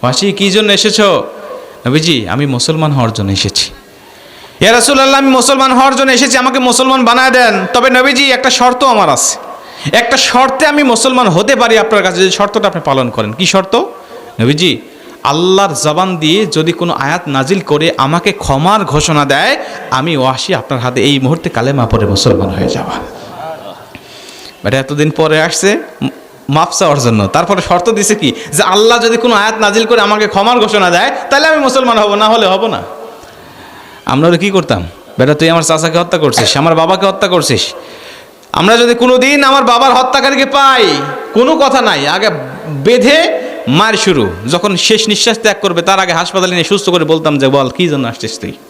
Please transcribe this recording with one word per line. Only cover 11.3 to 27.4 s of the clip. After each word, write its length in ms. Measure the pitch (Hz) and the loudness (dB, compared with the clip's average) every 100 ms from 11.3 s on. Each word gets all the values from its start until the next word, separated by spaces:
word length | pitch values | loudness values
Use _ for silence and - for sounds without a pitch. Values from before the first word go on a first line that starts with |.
| 165 214 254 | 2 2 2
পারি 220 | 233 220 | 2 2
আপনার 240 | 220 214 | 2 0
কাছে, 180 | 185 175 | 0 0
যদি 100 | 190 | 0
শর্তটা 380 | 180 202 220 196 | 2 -2 0 -2
আপনি 140 | 180 | -2
পালন 260 | 147 135 123 | -2 0 -2
করেন।" 220 | 110 107 | -4 -6
"কি 140 | 113 185 | -4 0
শর্ত?" 360 | 196 185 240 392 - - - - - | 0 0 -2 -2 -10 -20 -20 -16 -2
"নবীজি, 380 | 113 151 175 113 - - - - | 0 2 0 -2 -8 -20 -20 -6
আল্লাহর 520 | - 151 180 190 196 143 | -4 0 2 2 0 0
জবান 340 | 151 151 185 175 | -2 0 -2 -2
দিয়ে 300 | 156 185 202 | 0 0 0
যদি 260 | 156 156 | -2 -2
কোনো 200 | 170 175 | -2 -4
আয়াত 300 | - 139 175 165 | -2 -4 -4 -2
নাজিল 340 | 135 135 190 | -4 0 -2
করে 340 | - 147 160 - | 0 0 0 0
আমাকে 360 | 135 170 202 | -2 0 -2
ক্ষমার 520 | 196 - 135 170 214 | -4 -2 0 2 0
ঘোষণা 400 | 190 147 151 151 | 0 -2 0 0
দেয়, 320 | 139 139 202 285 - - - | 0 0 0 -2 -6 -14 -6
আমি 260 | 127 156 151 | -4 -2 0
ওয়াহশী 380 | 127 127 - | -2 -2 -4
আপনার 260 | 151 - 131 | -4 -4 -4
হাতে 220 | 123 127 | -2 0
এই 160 | 120 139 | 0 2
মুহূর্তে 300 | 131 165 - | 0 -2 -4
কালেমা 380 | 120 123 139 113 | -2 -2 0 0
পড়ে 200 | 110 101 | 0 0
মুসলমান 420 | 98 123 98 95 | 0 2 0 -2
হয়ে 200 | 95 92 | -2 -4
যাওয়া।" 240 | - - - - - - - 156 156 - - - - - - - - - - | -4 -6 -10 -12 -16 -18 -14 -14 -14 -16 -18 -20 -20 -20 -20 -20 -20 -20 -8
বেটা 140 | - 135 | -2 -2
এতদিন 320 | 135 147 151 | -2 0 0
পরে 320 | 147 156 156 | 2 2 2
আসছে 360 | 165 - 196 220 - - 135 - - - - | 0 0 0 -2 -6 -8 -8 -8 -20 -18 -2
মাফ 280 | 147 170 - | 0 0 0
চাওয়ার 220 | 175 143 | 0 2
জন্য, 260 | 123 110 98 | 2 0 0
তারপরে 340 | 156 | 0